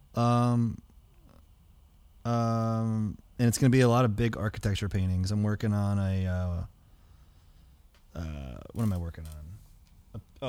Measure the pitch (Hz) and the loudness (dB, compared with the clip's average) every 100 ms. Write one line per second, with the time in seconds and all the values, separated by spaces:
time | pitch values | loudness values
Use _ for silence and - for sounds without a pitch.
0 | - - 120 120 120 120 117 - - - | -8 0 2 4 4 2 0 -4 -14 -20
1 | - - - - - - - - - - | -20 -20 -20 -20 -20 -20 -20 -20 -20 -20
2 | - - 117 120 117 113 113 113 113 110 | -20 -12 -4 0 0 0 0 0 0 -2
3 | 107 - - - 120 - 135 131 123 120 | -2 -6 -16 0 2 4 4 6 6 6
4 | 127 104 117 110 107 - 110 98 101 95 | 4 2 0 0 -4 -2 -2 -2 -2 0
5 | 92 92 92 104 104 104 110 104 101 101 | 0 0 0 0 0 0 0 0 0 0
6 | 95 95 92 90 90 87 - - - - | 0 0 0 -2 -2 -4 -8 -12 -20 -20
7 | - - - - - - - - - - | -20 -20 -20 -20 -20 -20 -20 -20 -20 -20
8 | - 80 80 73 67 55 - - 110 90 | -18 -12 -10 -10 -12 -14 -12 -4 -2 -2
9 | 85 80 80 76 76 101 - - - - | -6 -10 -14 -14 -16 -18 -20 -20 -20 -20
10 | - - - - | -18 -18 -18 -10